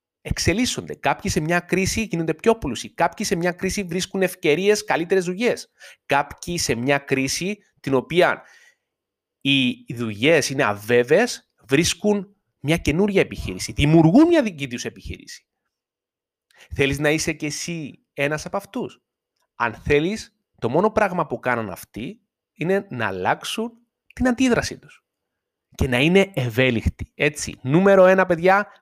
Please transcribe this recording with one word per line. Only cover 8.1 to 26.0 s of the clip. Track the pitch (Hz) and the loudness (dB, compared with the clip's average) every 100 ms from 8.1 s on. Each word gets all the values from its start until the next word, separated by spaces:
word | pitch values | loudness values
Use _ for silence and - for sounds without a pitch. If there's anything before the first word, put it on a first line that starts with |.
| 170 160 101 - _ _ _ _ _ _ _ _ _ | 2 2 0 -8 _ _ _ _ _ _ _ _ _
οι, | 139 139 123 | 0 2 0
οι | - - | -4 -10
δουλειές | 120 117 101 135 160 - | -8 -8 -2 2 2 2
είναι | 135 | -2
αβέβαιες, | 117 101 107 123 123 170 240 - _ _ - | -2 -2 2 2 4 2 2 -4 _ _ 0
βρίσκουν | 139 175 - 214 202 185 _ _ _ | 0 0 0 0 0 -4 _ _ _
μια | 139 170 | -4 -2
καινούρια | 156 156 208 190 | 0 0 2 2
επιχείρηση. | - 98 - 92 - | 0 -4 -10 -8 -8
Δημιουργούν | - 143 165 160 226 330 | 0 4 6 8 8 6
μια | 330 | 4
δική | 220 156 139 | 2 -4 -8
τους | 120 117 | -8 -10
επιχείρηση. | - - - - - _ _ _ _ _ _ _ _ _ _ _ _ - | -12 -12 -14 -16 -20 _ _ _ _ _ _ _ _ _ _ _ _ -10
Θέλεις | - 139 139 | -2 -2 0
να | 147 | 0
είσαι | 156 170 | 0 -2
κι | 151 151 | -6 -8
εσύ | 147 - 170 139 - _ | -8 -10 -10 -12 -16 _
ένας | - 143 151 175 | -6 -4 -4 -8
από | 202 | -10
αυτούς; | - 254 160 - _ _ _ _ _ - | -8 -10 -10 -12 _ _ _ _ _ -6
Αν | 117 | -6
θέλεις, | 104 - 147 165 220 - _ _ _ | -4 0 0 0 -6 -12 _ _ _
το | 113 | -2
μόνο | 147 214 | 0 0
πράγμα | 220 202 175 151 | 0 0 -2 -6
που | 120 | -4
κάναν | 127 120 107 | -2 -2 -4
αυτοί | 85 - 101 139 214 _ _ _ | -10 -14 -12 -12 -14 _ _ _
είναι | - 160 196 - | -8 -2 -2 -2
να | 123 107 | -6 -4
αλλάξουν | 95 101 151 - - 233 - _ _ _ | -2 -2 -4 -6 -8 -8 -12 _ _ _
την | - 254 | -2 -2
αντίδρασή | 240 262 226 - - | 2 2 2 -2 -10
τους. | - - _ _ _ _ _ _ _ - | -18 -20 _ _ _ _ _ _ _ -4
Και | 143 | -2
να | |
είναι | 123 | 2